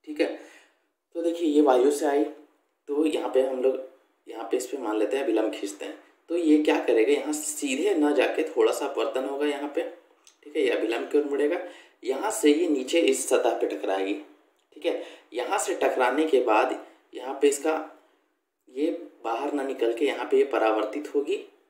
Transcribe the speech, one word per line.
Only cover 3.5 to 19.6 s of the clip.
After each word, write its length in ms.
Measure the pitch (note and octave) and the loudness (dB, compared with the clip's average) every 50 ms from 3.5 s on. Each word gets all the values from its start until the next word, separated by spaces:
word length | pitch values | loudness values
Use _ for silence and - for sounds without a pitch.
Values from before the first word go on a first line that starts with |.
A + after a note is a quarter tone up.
| C3 B2+ | 0 0
लोग 180 | B2+ C3 C3 - - - - _ _ _ _ _ _ | 2 0 0 0 -8 -12 -20 _ _ _ _ _ _
यहाँ 180 | - A#2 A2 A2+ | -16 -12 -12 -6
पे 120 | - A#2 | -4 -4
इस 100 | - - | -4 -4
पे 120 | - - G2+ | -6 -8 -6
मान 200 | - G#2+ G#2+ G#2+ | -6 -4 -2 -2
लेते 180 | G#2 - C3+ | 0 0 -2
हैं 100 | C#3 - | -2 -2
विलंब 260 | A2+ G#2+ A2 G#2+ G#2 | 0 0 0 0 -2
खींचते 320 | - - G2+ G2+ - - - | -4 -6 -10 -10 -10 -12 -14
हैं, 100 | - - - - _ _ _ _ _ | -14 -14 -16 -20 _ _ _ _ _
तो 60 | E3 | -4
ये 220 | F3 E3+ D#3 D3+ D3+ | 0 4 6 4 6
क्या 200 | D3+ D#3 D3+ - | 6 2 2 2
करेगा, 320 | - C3 A#2 A2+ A2 C3 | 2 2 4 4 4 4
यहाँ 200 | D3 D3 - D3+ D3+ | 2 0 0 -4 -6
सीधे 600 | - - - - - D4+ C4+ C4 G3+ F3 G#3 G3 | -6 -6 -8 -8 -6 -4 -4 -2 -2 0 0 2
ना 160 | D#3+ D3 D3 | 2 2 2
जाके 300 | C3+ B2+ A#2 A2+ - - - | 2 2 2 0 0 -2 -4
थोड़ा 260 | - - B2+ A2 A#2 | -2 0 2 2 2
सा 140 | B2+ - D3 | 2 -2 -6
अपवर्तन 380 | C3+ - - - - - C3 C3 | -4 -4 -4 -4 -2 -2 -4 -4
होगा 220 | C#3+ C#3 C#3+ D3 | -4 -4 -2 -2
यहाँ 260 | D3 C#3+ D3 D3 C#3+ - | -2 -2 -4 -8 -6 -6
पे, 80 | E3+ E3+ - - - _ _ _ _ _ - _ _ _ | -6 -6 -6 -12 -16 _ _ _ _ _ -20 _ _ _
ठीक 120 | - - | -6 -2
है, 60 | - | 0
ये 80 | - - | 0 2
अभिलंब 380 | G#2+ - - A2 A#2 - - - | 0 0 0 -2 -2 -4 -4 0
की 100 | - D3 | 0 0
ओर 60 | D3 | 2
मुड़ेगा, 340 | C#3 C#3+ - D3 D3 F3 - - - - - - _ _ _ - | 2 0 0 0 0 0 -2 -6 -10 -14 -18 -20 _ _ _ -6
यहाँ 260 | A#2 C3+ - E3+ - | -6 -4 -2 -2 -4
से 200 | G#3+ - - D3 | -2 4 6 6
ये 160 | D3 D#3+ F3+ E3 | 6 6 4 0
नीचे 320 | D3 C3 C3 - - E3+ | 0 -2 -2 2 2 4
इस 280 | - C3 C3+ - - - | 4 4 2 0 0 2
सतह 260 | B2+ - - A#2 - | 2 2 2 0 0
पे 120 | - - G2 | 0 -2 -4
टकराएगी, 460 | G#2 - - G2+ F#2+ G2 F#2+ G2 G2+ G2+ - - - _ _ _ _ _ _ _ _ | -4 -4 -4 -4 -2 -2 -2 -4 -4 -6 -8 -16 -20 _ _ _ _ _ _ _ _
ठीक 100 | D3+ - | -6 -4
है। 160 | E3+ - E3+ - - - - _ _ - | -4 -4 -4 -8 -12 -18 -20 _ _ -8
यहाँ 240 | A#2+ - D3+ F#3+ G#3+ | -6 -4 -2 -2 -2
से 200 | - G#3 E3+ - | 0 -2 -2 0
टकराने 440 | C#3 C3 - C#3 B2+ B2 C3 D3 D#3+ | 0 0 2 2 0 2 2 2 2
के 140 | D#3 C3+ B2 | 4 4 2
बाद 360 | - A#2 A2 C3 C3 - - - - - - _ _ _ - | 4 4 4 4 4 2 -2 -8 -10 -18 -20 _ _ _ -16
यहाँ 240 | B2+ B2+ C3 C3+ - | -12 -10 -10 -2 2
पे 60 | - - | 2 2
इसका 300 | - - - D#3+ D#3+ D#3 D3+ - - _ _ _ _ _ _ _ _ _ _ _ _ _ _ _ | 2 2 -2 -2 -2 -2 -4 -10 -16 _ _ _ _ _ _ _ _ _ _ _ _ _ _ _
ये 220 | B2+ C3 D3+ E3+ - - - - _ _ - | -4 -2 -2 -2 -2 -4 -10 -16 _ _ -6
बाहर 280 | A2+ G#2+ - C#3+ D3 | -6 -4 -4 -4 -4
ना 100 | C#3+ C#3+ | -4 -4